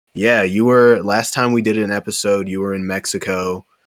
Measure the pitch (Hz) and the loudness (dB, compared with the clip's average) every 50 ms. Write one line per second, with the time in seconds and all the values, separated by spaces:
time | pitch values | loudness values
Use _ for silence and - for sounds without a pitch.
0 | _ _ - - 98 117 120 113 101 92 92 104 113 123 123 123 120 120 117 104 | _ _ -6 0 2 2 2 2 2 0 0 2 2 4 6 6 6 6 6 4
1 | 90 101 101 110 110 - - 139 127 120 120 117 107 110 107 110 107 101 104 104 | 2 0 0 0 -2 -2 -2 -2 0 0 0 0 0 0 0 0 -2 -2 -4 -6
2 | - - 104 - - 104 101 101 95 98 95 95 98 98 98 95 92 92 95 98 | -6 -6 -8 -4 -2 0 0 0 -2 -4 -6 -4 -4 -4 -4 -6 -6 -6 -6 -6
3 | - - - 95 - 95 95 92 92 92 92 92 - _ _ _ _ _ _ | -6 -6 -8 -6 -6 -4 -4 -4 -4 -4 -6 -8 -10 _ _ _ _ _ _